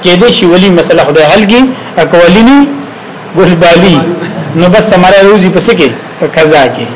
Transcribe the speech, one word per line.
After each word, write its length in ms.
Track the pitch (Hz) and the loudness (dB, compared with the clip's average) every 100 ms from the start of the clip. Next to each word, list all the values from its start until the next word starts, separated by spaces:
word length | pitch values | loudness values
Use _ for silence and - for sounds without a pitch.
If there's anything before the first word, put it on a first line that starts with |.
کېدای 280 | 185 180 233 - | 0 2 0 2
شي 80 | 185 | 0
ولی 240 | 175 196 | 2 2
مسله 320 | 170 165 170 143 | 0 0 0 0
خدای 180 | 151 151 | 0 2
حل 120 | 196 208 | 2 2
کړي، 100 | 233 262 - - - - | 2 0 -4 -8 -4 0
که 60 | 175 | 2
ولی 200 | 175 190 226 | 4 4 4
نه 80 | 277 285 - - - - - - 165 | 4 2 -4 -12 -16 -18 -18 -10 -2
ګل 160 | 180 170 | 0 2
بالي، 340 | 175 170 185 151 170 - - - - 160 | 2 2 2 0 -2 -6 -8 -10 -8 -4
نو 100 | 180 | 0
بس 100 | 202 214 | 0 0
ثمره 260 | 190 185 202 196 | 0 2 4 4
روزي 200 | 208 185 | 2 2
په 100 | 170 | 0
څه 140 | 156 190 | -2 0
کې؟ 100 | 139 117 - - | -2 -4 -14 -8
په 60 | 151 - | -6 -2
قضا 280 | 156 156 127 117 | 0 2 0 -4
کې. 120 | 113 | -10